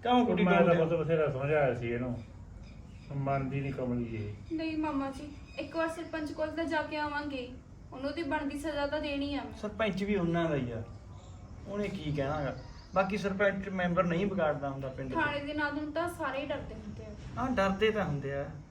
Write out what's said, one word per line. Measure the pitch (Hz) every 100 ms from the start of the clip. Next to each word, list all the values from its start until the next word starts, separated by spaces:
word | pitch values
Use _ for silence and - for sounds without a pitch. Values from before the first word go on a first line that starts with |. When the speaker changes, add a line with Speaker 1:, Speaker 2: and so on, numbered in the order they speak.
Speaker 1:
ਕਿਉਂ | 226 247 208
ਕੁੜੀ | 180
Speaker 2:
ਮੈਂ | 180
ਤਾਂ | 175
Speaker 1:
ਡੋਲਦੇ? | 170 170 160
Speaker 2:
ਪੁੱਤ |
ਬਥੇਰਾ | 170 151 165 147
ਸਮਝਾਇਆ | 127 139 151 139 110
ਸੀ | 117
ਇਹਨੂੰ, | 120 127 117 - - - - - - - - - 143
ਮੰਨਦੀ | 139 139 131 139
ਨਹੀਂ | 139
ਕਮਲੀ | 127 127 120 117 110
ਇਹ। | 101 101 - 320
Speaker 3:
ਨਹੀਂ | 320 311
ਮਾਮਾ | 311 277 269
ਜੀ, | 269 294 - - -
ਇੱਕ | 302 330
ਵਾਰ | 330
ਸਰਪੰਚ | 330 320 320 302
ਕੋਲ | - 311
ਤਾਂ | 302
ਜਾ | 330 311
ਕੇ | 302 302
ਆਵਾਂਗੇ | 294 285 294 269
ਹੀ। | 247 254 - - -
ਉਹਨੂੰ | 262 277
ਦੀ | 302
ਬਣਦੀ | 302 302 285 294
ਸਜ਼ਾ | 320 285 285
ਤਾਂ | 302
ਦੇਣੀ | 302 277 277 277
ਆ |
ਮੈਂ। | 220 -
Speaker 1:
ਸਰਪੰਚ | 208 - 220 180
ਵੀ | 202 202
ਉਹਨਾਂ | 170 170 165
ਦਾ | 143
ਹੀ | 120
ਆ, | 113 107 - - - - - - - -
ਉਹਨੇ | 202 202
ਕੀ | 160 151
ਕਹਿਣਾ | 143 135 156
ਗਾ। | 139 123 - - - 180
ਬਾਕੀ | 190 202
ਸਰਪੰਚ | 185 196 202 196 202
ਮੈਂਬਰ | 190 175 175
ਨਹੀਂ | 175 170 202
ਵਿਗਾੜਦਾ | - 156 139 139
ਹੁੰਦਾ | 135 135
ਪਿੰਡ | 135 135
'ਚ। | 320
Speaker 3:
ਥਾਣੇ | 302 285
ਦੇ | 285
ਨਾਲ | 302 294
ਹੁਣ | 285 302
ਤਾਂ | 294 339
ਸਾਰੇ | - 285 269
ਹੀ | 285
ਡਰਦੇ | 285 - 220
ਹੁੰਦੇ | 214 - 214
ਆ। | 208 - -
Speaker 1:
ਹਾਂ, | 254
ਡਰਦੇ | 240 196 190 214
ਤਾਂ | 214 180
ਹੁੰਦੇ | 143 135
ਆ। | 139 147 156 -